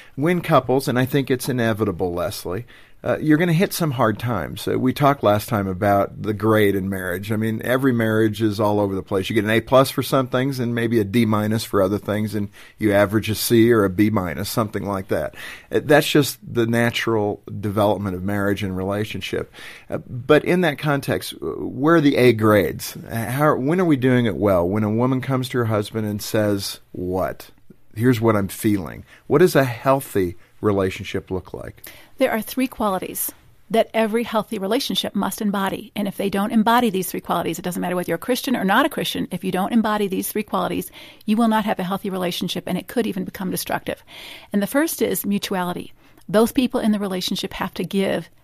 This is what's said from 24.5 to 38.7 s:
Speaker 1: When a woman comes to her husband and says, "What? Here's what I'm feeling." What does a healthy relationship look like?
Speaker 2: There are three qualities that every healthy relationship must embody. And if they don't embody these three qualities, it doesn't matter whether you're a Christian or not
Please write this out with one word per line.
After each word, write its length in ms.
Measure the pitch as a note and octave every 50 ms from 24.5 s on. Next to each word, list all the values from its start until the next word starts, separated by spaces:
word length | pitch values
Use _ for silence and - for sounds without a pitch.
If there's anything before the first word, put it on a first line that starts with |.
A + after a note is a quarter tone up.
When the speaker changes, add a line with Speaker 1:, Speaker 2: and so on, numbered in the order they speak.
| F#2+ F2 F2
Speaker 1:
When 160 | F2 G2 A2 G#2+
a 80 | G#2
woman 300 | G#2+ A2+ B2 B2+ C3+ C3
comes 260 | B2 - C3+ B2+ B2+ B2
to 80 | - B2+
her 60 | A#2+
husband 400 | A2 A2+ G#2 G#2 - - A2 G#2+
and 160 | G#2 G#2+ G#2+
says, 600 | - - - A2 G#2+ G#2 G2+ G2 G2 - - - - _
"What? 580 | - - F2+ F2+ F2+ F#2+ F2 C2 - - - - - _ - - - - - - -
Here's 260 | G#2+ A#2 B2+ C3 G#2+
what 140 | A2+ A2+ G#2+
I'm 120 | G#2 G2
feeling." 580 | F#2 - - - A2+ G#2 G2 E2+ C2 A#1 A1 - - - - _
What 140 | - C3 D3+
does 160 | F3+ F3+ -
a 80 | D3 C3+
healthy 720 | B2+ A#2 A2 - C3+ C3+ C#3 C3+ - - G#2 F#2 F2 F2 - - _ _ -
relationship 720 | - G#2+ G2+ G2 F#2+ F#2+ - - G2 - - G2 - -
look 240 | F#2+ F2+ - - -
like? 260 | - - - - - - - - - - - - -
Speaker 2:
There 120 | C4 A#3
are 100 | - A3
three 260 | G#3+ - - C4 B3+
qualities 640 | C4 - - G#3+ G#3 F#3+ F#3 - - - - - - - - _ - - - - -
that 180 | - A3+ A3 - -
every 280 | A3+ A3+ G#3+ G#3 A#3 A#3+
healthy 360 | - A3+ A3 G3 - A#3 G3+
relationship 560 | F#3+ F#3+ A3 C#4 - - G3+ - - - -
must 260 | G3+ G3 F#3+ - -
embody. 500 | A3 G#3 F#3+ G3+ G3 F#3+ - - G#3 G#3+ _
And 120 | G#3 G3+
if 100 | G3 -
they 120 | - G3 G3+
don't 220 | - G3 G3+ A3
embody 400 | - A3+ G#3 A#3 A3+ B3 B3 A3+
these 180 | F3 F#3+ F3+ -
three 100 | - F3+
qualities, 380 | - - F3+ F3 E3 - E3
it 60 | - -
doesn't 180 | F3+ F3 F#3
matter 140 | F3+ F3+ F3+
whether 140 | F3+ F3 -
you're 60 | E3+
a 40 | E3
Christian 360 | - - B3+ - - C#4 B3
or 80 | G3+ F3
not 220 | F#3+